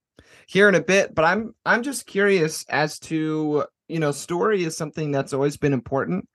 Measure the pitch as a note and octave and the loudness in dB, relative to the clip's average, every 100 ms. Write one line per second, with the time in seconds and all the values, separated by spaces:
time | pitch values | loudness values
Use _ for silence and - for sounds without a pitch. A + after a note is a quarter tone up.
0 | _ _ _ - - F3+ G#3 E3+ D3 F#3+ | _ _ _ -20 -2 4 6 4 4 2
1 | E3 D#3+ D#3+ G3+ A3+ - E3 A3 C4+ B3 | 2 2 2 2 -2 -4 0 0 -2 -8
2 | - G3 G3+ F#3+ D#3 - - C3 D3+ - | -6 0 2 2 0 -4 -4 -2 -2 -4
3 | - D#3+ D#3 D#3 D3+ D3 - _ - E3 | -6 -4 -2 -2 0 -2 -2 _ -8 -2
4 | D3 C#3+ - F3 G#3+ G3+ D#3+ D#3 D#3 E3+ | -2 -2 -6 -2 0 0 -2 -4 -8 -6
5 | D3+ C#3 C3 C3+ C#3+ C#3+ D3 C3 - C3+ | -2 -2 -2 -2 -2 0 0 0 -2 -4
6 | A#2 F3+ - | -2 -4 -8